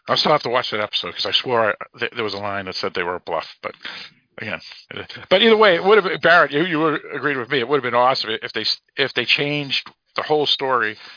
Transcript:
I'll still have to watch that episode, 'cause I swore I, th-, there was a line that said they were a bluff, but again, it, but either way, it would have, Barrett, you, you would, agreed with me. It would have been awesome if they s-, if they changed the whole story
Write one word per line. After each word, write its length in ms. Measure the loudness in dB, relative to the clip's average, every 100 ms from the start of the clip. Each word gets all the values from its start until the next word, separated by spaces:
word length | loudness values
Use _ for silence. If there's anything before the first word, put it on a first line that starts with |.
| -4
I'll 100 | 0
still 140 | 2
have 120 | 0
to 60 | 0
watch 220 | -2 -2
that 80 | -4
episode, 340 | -4 -6 -6
'cause 120 | -6 -2
I 60 |
swore 380 | -2 0 2 2 -2
I, 200 | -8 -8
th-, 120 | -6 -4
there 80 |
was 100 | -4
a 60 | -4
line 260 | -6 -6 -6
that 100 | -6
said 180 | -4
they 100 | -2
were 120 | -4 -4
a 40 |
bluff, 380 | -4 -4 -6 -10
but 140 | -12 -12 -14 -16 -18 _ _ -12
again, 200 | -10 -10 -12 -20 _
it, 260 | -14 -12 -16 0
but 120 | 4
either 160 | 6 6
way, 180 | 6 4
it 80 |
would 200 | 6 4
have, 180 | 4 2
Barrett, 300 | 6 6 6
you, 140 | 2 0
you 140 | 0
would, 220 | 0 -2 -6
agreed 240 | -4 -4 -4
with 120 | -2
me. 100 | -2
It 80 | 2
would 100 | 0
have 60 |
been 100 | 2 2
awesome 320 | 4 2 -2 -6
if 120 | -6
they 80 | -4
s-, 200 | -2 -4 _ -4
if 160 | -2
they 120 | 0 0
changed 680 | 0 0 -2 -2 -6 -6 -16 _ -6
the 80 |
whole 220 | 0 0 2
story 500 | 0 0 0 0 -4 -16